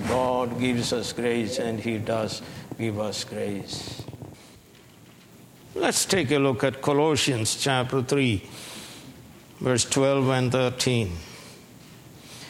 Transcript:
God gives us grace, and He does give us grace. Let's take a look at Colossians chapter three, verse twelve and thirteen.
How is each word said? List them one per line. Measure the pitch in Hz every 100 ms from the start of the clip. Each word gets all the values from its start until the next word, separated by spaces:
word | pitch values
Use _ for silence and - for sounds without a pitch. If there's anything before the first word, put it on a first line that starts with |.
| -
God | 123 127 127 123 117
gives | 127 120 113
us | 123 104
grace, | - 120 117 107 101
and | 117 113
He | 113 110
does | 110 113 107 - - - - -
give | 113 104
us | 107 98
grace. | - 104 101 98 92 - - - - - - - - - - - - - - - - - - - -
Let's | - - -
take | - 147 135
a | 147
look | 139 127
at | 139 120
Colossians | - 143 156 147 - 123 110 -
chapter | 143 131 123 135
three, | 123 143 131 98 - - - - - - - - - - - -
verse | 131 123
twelve | - - 135 139 131
and | 131 127
thirteen. | 131 127 123 - 123 101 85 - - - - - - - - - - - - -